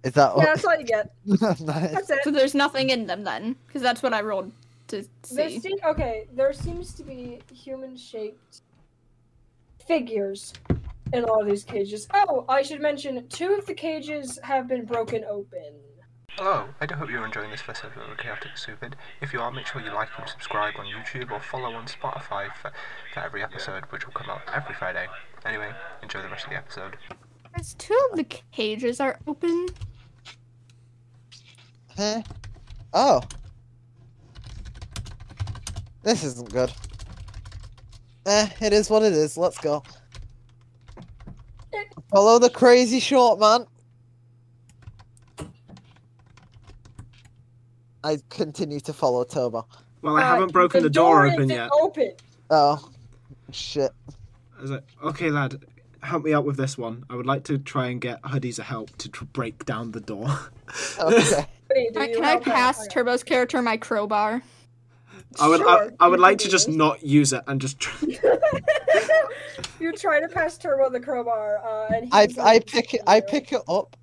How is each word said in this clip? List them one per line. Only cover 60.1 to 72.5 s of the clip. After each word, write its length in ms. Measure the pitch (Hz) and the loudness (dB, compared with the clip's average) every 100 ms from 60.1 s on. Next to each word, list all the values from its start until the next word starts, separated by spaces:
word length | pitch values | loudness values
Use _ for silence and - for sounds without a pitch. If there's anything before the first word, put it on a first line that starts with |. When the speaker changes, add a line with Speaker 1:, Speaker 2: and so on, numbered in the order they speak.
| 101 120 | -6 -4
Speaker 4:
<laughs> 200 | 143 - - - - - - | -6 -8 -20 -16 -10 -10 -2
Speaker 1:
Okay. 480 | 160 226 - 156 147 - _ | 6 6 6 2 0 -12 _
Speaker 2:
Hey, 180 | 269 466 | 2 2
do 80 | 440 | -2
Speaker 3:
Uh, 40 | |
Speaker 2:
you 100 | 233 233 | -2 0
Speaker 3:
can 80 | |
I 40 | 285 | 2
Speaker 2:
help 180 | 339 - | 2 2
out? 60 | |
Speaker 3:
pass 260 | 311 247 262 | 2 2 2
Speaker 2:
Okay. 80 | 214 | -4
Speaker 3:
Turbo's 340 | 262 247 247 | -2 0 0
character 380 | - 254 247 262 | 0 0 2 0
my 140 | 240 220 | 0 -2
crowbar? 680 | - 226 208 208 214 240 - - _ _ _ _ _ - - - | -2 -2 0 0 0 -2 -8 -20 _ _ _ _ _ -20 -18 2
Speaker 4:
I 80 | 147 | 6
would, 120 | 165 | 6
Speaker 2:
Sure, 80 | - | 8
Speaker 4:
I, 220 | - - - | 8 6 6
I 80 | 175 | 6
would 100 | 180 | 8
Speaker 2:
you 40 | |
Speaker 4:
like 160 | 185 202 | 8 6
Speaker 2:
can 0 | |
Speaker 4:
to 60 | 190 | 2
Speaker 2:
do 40 | |
Speaker 4:
just 160 | 185 165 | 2 2
Speaker 2:
this. 80 | 156 | 4
Speaker 4:
not 260 | 151 - | 4 2
use 280 | 147 147 139 | 4 6 6
it 100 | 131 135 | 0 -2
and 140 | 135 | -4
just 180 | 135 - | -4 -6
tr- 260 | - - 302 | -8 -4 -6
Speaker 2:
<laughs> 1700 | - - 494 622 554 - 587 - 622 440 640 554 539 587 554 - - | 2 2 4 2 2 0 0 4 4 6 2 2 -6 -14 -14 -14 -8
You 120 | 330 | -6
try 280 | 415 381 302 | -4 0 0
to 80 | 330 | 0
pass 300 | 349 320 339 | -2 -4 -4
Turbo 320 | 359 269 269 | -2 2 2
the 80 | 254 | 0
crowbar, 580 | 247 254 233 226 214 208 | -4 -4 -2 -2 -2 -4
uh, 300 | 226 220 214 | -4 -6 -2
and 140 | 226 240 | -4 4
Speaker 1:
I, 140 | 202 214 | 6 6
Speaker 2:
he's 120 | - | 4
Speaker 1:
I 160 | 190 | 6